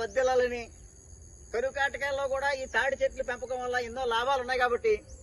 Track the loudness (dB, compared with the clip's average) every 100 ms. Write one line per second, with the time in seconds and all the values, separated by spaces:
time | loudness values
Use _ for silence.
0 | -2 2 4 4 2 0 -8 -14 -20 -20
1 | -20 -20 -20 -20 -6 -2 -2 0 -2 0
2 | -2 -2 -2 0 0 0 0 0 2 2
3 | 0 0 -6 -6 -6 -6 -2 -2 -2 -2
4 | 0 2 2 0 0 2 2 2 2 2
5 | -2 -18